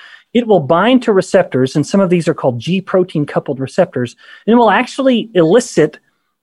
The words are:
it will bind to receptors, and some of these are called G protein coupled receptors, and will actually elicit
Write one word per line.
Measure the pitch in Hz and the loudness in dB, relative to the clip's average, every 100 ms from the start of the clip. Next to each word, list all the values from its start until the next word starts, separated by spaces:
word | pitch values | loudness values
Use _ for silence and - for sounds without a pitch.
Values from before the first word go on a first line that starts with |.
| - - _ | -20 -20 _
it | 240 220 | -4 2
will | 185 | 0
bind | 135 170 220 254 | 2 0 2 2
to | 240 | 2
receptors, | 190 - 190 180 127 127 | -2 2 0 0 0 -2
and | 151 139 | -2 -2
some | 196 | 0
of | 190 | 2
these | 175 160 | 0 -2
are | |
called | - 139 120 | -2 -2 -4
G | 147 190 | -4 -6
protein | - 190 180 156 147 | -2 -2 -2 -4 -4
coupled | - - 127 | -4 -6 -8
receptors, | 131 - 170 131 123 - - - - | -6 -2 -2 -2 -6 -8 -20 -10 0
and | 240 | 2
will | 226 | 4
actually | 196 240 - 269 233 - | 2 -2 -2 0 0 0
elicit | 185 160 226 240 - 147 - _ _ _ _ | 0 4 2 0 0 0 -2 _ _ _ _